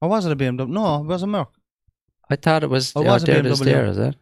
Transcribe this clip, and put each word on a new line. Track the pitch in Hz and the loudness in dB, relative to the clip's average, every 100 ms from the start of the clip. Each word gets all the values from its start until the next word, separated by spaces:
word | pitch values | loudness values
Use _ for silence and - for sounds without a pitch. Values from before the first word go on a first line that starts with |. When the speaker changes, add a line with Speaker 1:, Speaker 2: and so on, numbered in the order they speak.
Speaker 1:
Or | 165 | -2
was | 220 | 0
it | 175 | 0
a | 139 | -2
B | 131 | -2
M | 123 | -2
W? | 131 | -4
No, | 185 202 147 | -2 -2 -2
it | 151 | -4
was | 180 | -4
a | 196 | -4
Merc. | 208 131 _ _ _ _ _ _ _ - | -4 -6 _ _ _ _ _ _ _ -6
Speaker 2:
I | 143 | -2
thought | 165 160 | 2 2
it | 151 | 2
was | 131 131 147 | -2 -2 0
Speaker 1:
Oh, | |
it | 123 | 2
Speaker 2:
out | |
Speaker 1:
was | 120 | 2
a | 165 | 4
Speaker 2:
there, | 139 | 2
there's | 135 131 | 2 0
Speaker 1:
B | 131 | 2
M | 139 | 2
W. | 104 | 2
Speaker 2:
there, | 98 120 | 0 -2
is | |
it? | 139 | -4